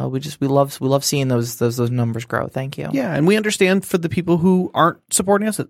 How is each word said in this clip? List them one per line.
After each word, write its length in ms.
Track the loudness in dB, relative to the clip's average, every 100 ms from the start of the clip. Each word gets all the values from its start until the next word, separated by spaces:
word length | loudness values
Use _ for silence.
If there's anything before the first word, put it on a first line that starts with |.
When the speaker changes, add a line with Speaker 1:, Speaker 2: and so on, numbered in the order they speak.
Speaker 1:
uh, 80 | -6
we 120 | -6
just, 200 | -8 -4
we 60 | 0
love, 340 | 2 0 -2
we 80 | 0
love 160 | 0
seeing 240 | 0 -2 0
those, 280 | 0 -2 -2
those, 200 | -2 0
those 140 | -2
numbers 340 | 0 -2 -4
grow. 220 | -4 -4 -4
Thank 300 | -6 -8 -8
you. 100 | -4
Speaker 2:
Yeah, 220 | -4 -2
and 120 | 2 4
we 100 | 4
understand 480 | 0 2 2 2
for 140 | 0 -2
the 100 | -2
people 300 | -4 0 2
who 320 | 4 2 0
aren't 280 | 2 2 0 -4
supporting 360 | -2 2 0 0
us, 120 |
it, 80 | -4